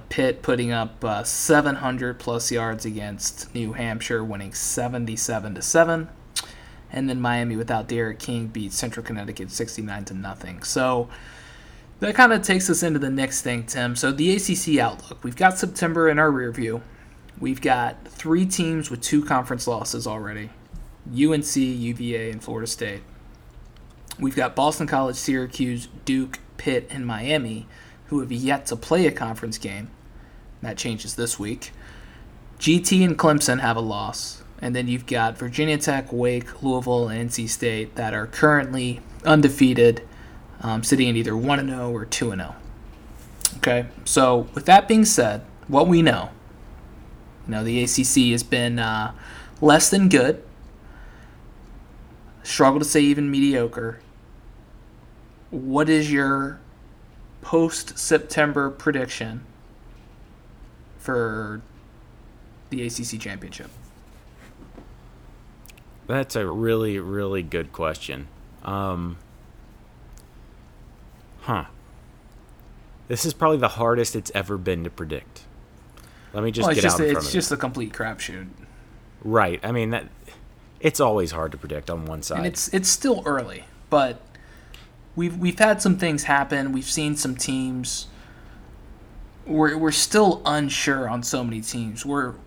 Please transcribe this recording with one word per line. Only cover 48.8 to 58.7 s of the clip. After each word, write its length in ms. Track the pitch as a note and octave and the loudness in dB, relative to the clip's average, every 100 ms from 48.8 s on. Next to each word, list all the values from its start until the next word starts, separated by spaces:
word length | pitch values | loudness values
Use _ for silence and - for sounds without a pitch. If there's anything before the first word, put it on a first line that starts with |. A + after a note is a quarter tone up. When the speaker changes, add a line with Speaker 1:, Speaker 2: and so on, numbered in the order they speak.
Speaker 1:
uh, 320 | A2+ A2 A2 - - - - - | 0 -2 -4 -8 -16 -16 -16 4
less 300 | D3+ D#3 - | 8 8 8
than 180 | G3 F#3 | 6 8
good. 340 | C#3+ B2+ - - - - - - - - - - - - - - - - - - - - - | 8 6 2 -6 -20 -20 -20 -20 -20 -20 -20 -20 -20 -20 -20 -20 -20 -20 -20 -20 -20 -20 -14
Struggle 380 | - - C3+ D3 | -4 2 4 4
to 40 | |
say 160 | D3 D3+ | 2 4
even 300 | C#3+ C#3+ C#3+ | 4 4 2
mediocre. 680 | C#3 C#3 C3 A#2 B2 A2+ A#2 - - - - - - - - - - - - - - - | 2 2 2 0 -4 -8 -10 -18 -20 -20 -20 -20 -20 -20 -20 -20 -20 -20 -20 -20 -20 -12
What 380 | C#3 C3 C#3 D#3 | -8 -2 2 4
is 220 | D#3 D3+ | 4 4
your 480 | C#3+ C#3 C#3 C#3 - - - - - - - - - | 2 2 0 -2 -10 -20 -20 -20 -20 -20 -20 -20 -18
post-September 1300 | - E3 E3 - - - - D#3 - D#3 D3 C#3+ C#3 | 0 2 2 -2 -8 -8 0 0 2 0 2 2 -2